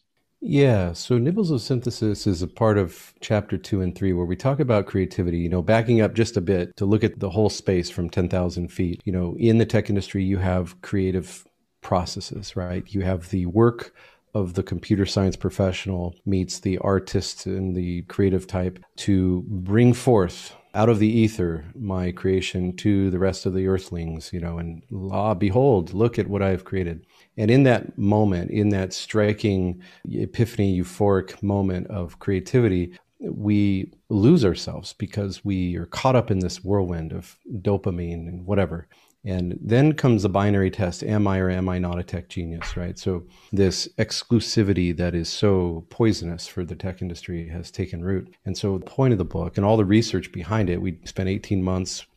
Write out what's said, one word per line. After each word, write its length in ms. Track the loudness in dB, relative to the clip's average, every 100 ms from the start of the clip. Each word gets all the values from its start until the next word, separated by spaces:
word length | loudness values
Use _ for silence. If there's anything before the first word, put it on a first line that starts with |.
| _ _ _ -12 -2
Yeah. 460 | 4 6 4 0
So 260 | -4 0 2
Nibbles 320 | 2 0 0
of 100 | 0
Synthesis 640 | 0 -2 -2 -2 -2 0 0
is 140 | 0
a 60 | -2
part 300 | 0 2 4
of 360 | 0 -4 -20 _
chapter 360 | -2 -2 0 -6
two 220 | -2 -2
and 160 | -2 0
three 160 | 0
where 140 | 0 0
we 100 | -2
talk 240 | -2 0
about 280 | 2 2 2
creativity, 500 | -2 -2 0 -2 0
you 100 | 0
know, 140 | 0
backing 400 | 2 2 4 4
up 140 | 2 2
just 200 | 0 0
a 60 |
bit 340 | 0 0 -2 -2
to 100 | 2
look 160 | 2
at 180 | 2 -2
the 100 | -4
whole 200 | 0 0
space 400 | 0 0 0 0
from 200 | -4 -4
ten 180 | -2 0
thousand 400 | 0 -2 -4 -8
feet. 320 | -4 -4 -4 -4
You 80 |
know, 240 | -2 -2 0
in 200 | 4 4
the 60 | 4
tech 220 | 2 0
industry, 340 | -2 -2 -2
you 180 | 0 0
have 420 | 2 0 -2 -8
creative 680 | -6 -2 0 -2 -4 -14 _ _ _ _
processes, 800 | -2 -2 -2 -8 -10 -12 -10 -8
right? 260 | -6 -6 -6
You 80 | -4
have 260 | -2 -2 -2
the 160 | -2 0
work 500 | 4 4 4 -10 _ -20 _ _
of 200 | -4 -2 -2
the 80 |
computer 420 | -4 -4 0 0 2
science 320 | 2 2 2
professional 760 | -4 0 0 0 -4 -4 -6 -8 -2
meets 340 | 0 0 -4
the 180 | -2 -2
artist 640 | 2 0 2 -4 -4 -8 -6
and 280 | -4 -2
the 280 | -2 -2 -4
creative 420 | -6 0 2 2 -2
type 380 | -4 -4 -6 -18 -10
to 480 | 0 2 4 0 -2
bring 460 | -6 0 6 6
forth 640 | 4 4 4 2 -4 -18 -20 _ 0
out 140 | 4
of 80 | 4
the 100 | 4
ether 560 | 4 2 2 -4 -4 -8 -10
my 360 | -6 -4 -4
creation 640 | -2 0 0 0 -4 -4 -2
to 340 | 0 2 2
the 80 | 2
rest 260 | 0 0 -2
of 80 |
the 140 | -2 0
earthlings, 640 | 0 -2 -8 -6 -8 -8
you 60 | -8
know, 180 | -6 -6
and 240 | -8 -10 -12
la, 440 | -10 -4 -2 0
behold, 600 | 2 2 4 4 4 2
look 240 | 0 0 2
at 100 | -2
what 140 | 0
I've 220 | 0 0
created. 420 | -2 -4 -4 -6 -12 _ _ -2
And 140 | 4
in 120 | 6
that 320 | 6 4 0 -2
moment, 520 | 2 4 4 2 -2
in 200 | 0 2
that 240 | 2 -2
striking 880 | -6 -4 0 2 2 0 0 0 -4 -12 -18 -10
epiphany, 680 | -6 -6 0 -2 2 0 2
euphoric 640 | -2 0 4 4 0 -6
moment 440 | -2 0 0 -2 -6
of 300 | -8 -8 -8
creativity, 800 | -4 -4 0 2 2 2 -2 -8 _ -14
we 720 | -10 -6 0 2 2 0 -4 _ -4
lose 360 | 2 6 6 4
ourselves 480 | 0 -6 -10 -12
because 520 | -10 -8 -4 -6 -6 -4
we 300 | -2 -2 -4
are 100 | -6
caught 280 | -2 2 2
up 160 | 2
in 80 | 0
this 240 | -2 -4
whirlwind 480 | -2 0 0 -4 -6
of 260 | -10 -12 _ -14 -6
dopamine 640 | -2 0 0 -4 -6 -8 -10
and 180 | -10 -2
whatever. 400 | 2 2 -2 -12 _ _ _ -6
And 320 | -4 -4 -4
then 320 | 2 4 4
comes 300 | 4 4 4
the 60 | 2
binary 400 | 2 2 4 2
test, 320 | 0 -4 -2
am 260 | -2 0 2
I 120 | 2
or 100 | 0
am 200 | 0 -2
I 100 | -2
not 180 | -4 -4
a 60 |
tech 240 | -6 -8 -8
genius, 480 | -10 -8 -8 -8 -8
right? 240 | -8 -6
So 240 | -4 -4 -6 _ -6
this 340 | 2 2 2 -6 -4
exclusivity 960 | -4 -4 0 0 2 0 2 2 0 0
that 180 | -2 -2
is 140 | -4
so 560 | 0 2 2 2 -4 -10
poisonous 560 | 0 2 2 -4 -8 -10
for 200 | -10 -8
the 100 | -8
tech 260 | -8 -8
industry 460 | -8 -10 -10 -8 -8
has 240 | -10 -12
taken 320 | -8 -8 -6
root. 320 | -2 -4 -4 _
And 140 | -8 -4
so 200 | -2 -2
the 80 | -4
point 280 | 0 2
of 60 | 2
the 40 |
book 320 | 0 -4 -4 0
and 100 | 4
all 120 | 4
the 80 | 6
research 480 | 4 4 -2 -6
behind 360 | -10 -4 0 0
it, 120 | 0
we 180 | -4 -8 -12
spent 240 | -6 -2
eighteen 340 | -2 -2 -2
months, 420 | 0 -2 -4 -8 -14